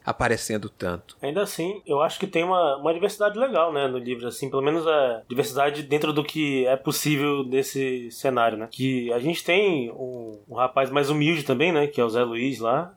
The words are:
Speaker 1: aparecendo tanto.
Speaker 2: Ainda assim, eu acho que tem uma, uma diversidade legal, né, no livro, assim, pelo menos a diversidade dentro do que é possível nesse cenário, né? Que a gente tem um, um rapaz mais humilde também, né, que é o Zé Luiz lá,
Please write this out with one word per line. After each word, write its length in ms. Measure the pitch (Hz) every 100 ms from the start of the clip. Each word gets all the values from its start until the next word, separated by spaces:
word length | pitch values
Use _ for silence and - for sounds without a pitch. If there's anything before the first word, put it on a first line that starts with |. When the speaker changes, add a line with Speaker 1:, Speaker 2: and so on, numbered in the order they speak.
Speaker 1:
aparecendo 640 | - - 123 110 - 107 107
tanto. 480 | - 92 87 - -
Speaker 2:
Ainda 220 | 135 175
assim, 400 | 196 - 180 202
eu 160 | - 143
acho 180 | 160 -
que 80 | 190
tem 160 | 165
uma, 340 | 175 185 160 139
uma 160 | 151
diversidade 460 | 170 196 202 208 208
legal, 340 | 269 180 165
né, 140 | 147 135
no 100 | 127
livro, 300 | 120 123 120
assim, 240 | - 135
pelo 100 | 135
menos 240 | 139 165
a 380 | 160 151 131 113 -
diversidade 540 | 123 131 131 143 147
dentro 320 | 139 147 156
do 100 | 147
que 400 | 147 156 147 135 127
é 80 |
possível 680 | 135 - 139 151 147 147 143
nesse 680 | 127 131 135 139 135 127 120
cenário, 440 | - 139 123 117
né? 120 | 110 113
Que 420 | - 131 127 120
a 40 | 120
gente 260 | 139 170
tem 460 | - 180 202 156 117
um, 480 | - 127 123 113 104 -
um 60 |
rapaz 380 | 117 127 135 131
mais 180 | 139 139
humilde 320 | 151 147 165
também, 300 | 139 127 170
né, 160 | 156 147
que 120 | 131
é 60 |
o 40 | 117
Zé 140 | 113
Luiz 360 | 120 117 135 120
lá, 340 | 113 135 175